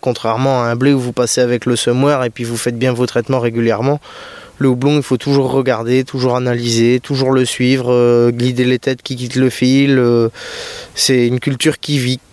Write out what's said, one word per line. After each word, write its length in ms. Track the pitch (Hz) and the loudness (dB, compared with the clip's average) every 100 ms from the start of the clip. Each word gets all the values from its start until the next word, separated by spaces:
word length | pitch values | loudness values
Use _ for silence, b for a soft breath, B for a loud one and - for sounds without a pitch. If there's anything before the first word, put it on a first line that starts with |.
Contrairement 600 | - 120 113 113 135 131 | -4 -4 -2 0 0 0
à 40 | 117 | 0
un 100 | 120 | 0
blé 160 | 143 | 2
où 80 | 139 | 2
vous 120 | 123 | 0
passez 280 | 120 123 - | -4 -2 0
avec 260 | 123 120 127 | 0 0 0
le 80 | |
semoir 500 | 117 - 123 139 143 | 0 0 2 2 2
et 60 | 123 | -2
puis 140 | 110 | -6
vous 120 | 117 117 | -8 -4
faites 220 | - 117 | -4 -2
bien 140 | 131 | -2
vos 140 | 120 123 | 0 -2
traitements 340 | - 117 131 | -2 -2 -2
régulièrement, 600 | 117 113 117 107 127 147 B B B B B - | 0 0 0 0 0 -2 B B B B B -2
le 100 | 139 | 0
houblon, 280 | 123 139 147 | 2 2 0
il 60 | |
faut 140 | 135 131 | 0 -2
toujours 340 | - 139 131 | 0 0 2
regarder, 540 | 135 131 113 113 127 | 0 0 -2 0 0
toujours 320 | 127 135 127 123 | 0 -2 0 0
analyser, 640 | 127 120 120 113 113 127 | 0 -2 0 2 2 2
toujours 280 | - 139 131 | -2 -2 0
le 160 | 131 127 | 2 0
suivre, 440 | - 127 131 123 | 0 0 0 2
euh, 400 | 123 120 120 120 | 2 4 4 2
guider 360 | 120 123 123 127 | 2 -2 0 0
les 120 | 127 | 0
têtes 220 | - 127 | -2 -4
qui 160 | - 127 | -8 -10
quittent 200 | 123 127 | -6 0
le 120 | 131 | 0
fil. 500 | - 127 135 139 135 | 2 2 2 4 4
Euh, 300 | 120 120 113 B B B B B B | 4 4 2 B B B B B B
c'est 320 | - - 131 120 | -4 0 2 2
une 140 | 127 | 0
culture 400 | - 135 160 143 | -2 0 -2 -2
qui 180 | - 147 | -4 -2
vit. 220 | 123 127 _ | -2 -4 _